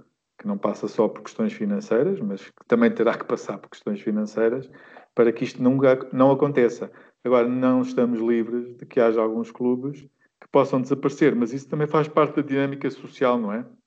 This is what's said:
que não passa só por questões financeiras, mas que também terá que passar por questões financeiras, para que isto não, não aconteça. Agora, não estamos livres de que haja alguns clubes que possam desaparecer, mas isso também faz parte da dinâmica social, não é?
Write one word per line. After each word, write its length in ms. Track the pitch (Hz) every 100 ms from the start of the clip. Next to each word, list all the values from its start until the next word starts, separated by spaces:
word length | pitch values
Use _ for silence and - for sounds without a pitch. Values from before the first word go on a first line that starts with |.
| _ _ _ _
que 120 | 104
não 100 | 101
passa 300 | 104 101 104
só 180 | - 104
por 160 | -
questões 300 | - - 107
financeiras, 680 | - 104 101 - 113 165 190
mas 240 | 107 95
que 240 | - _ -
também 240 | 117 117
terá 260 | 107 113 107
que 80 |
passar 340 | - 117 - 101
por 120 | -
questões 300 | - - 101
financeiras, 680 | - 107 107 - 113 131 135 - - - -
para 180 | - 117
que 120 | -
isto 180 | 123 -
não, 160 | 127 135 135 131 -
não 200 | 131 135
aconteça. 580 | 135 147 139 117 - 98 - - _
Agora, 240 | 123 123 120
não 340 | 127 127 127
estamos 380 | 127 - 120 117
livres 560 | 117 117 113 120 123 120
de 100 | 113
que 140 | -
haja 200 | 117 113
alguns 300 | 110 113 113
clubes 520 | - 123 123 135 147 - _ _ _
que 80 | -
possam 280 | 139 131 135
desaparecer, 540 | 123 139 143 - 151
mas 180 | 117 117
isso 160 | 135 -
também 200 | 156 151
faz 180 | 156 151
parte 300 | - 147 151
da 60 |
dinâmica 460 | 135 139 139 139 135
social, 460 | - - - 127 123
não 160 | 107
é? 120 | 110 127 _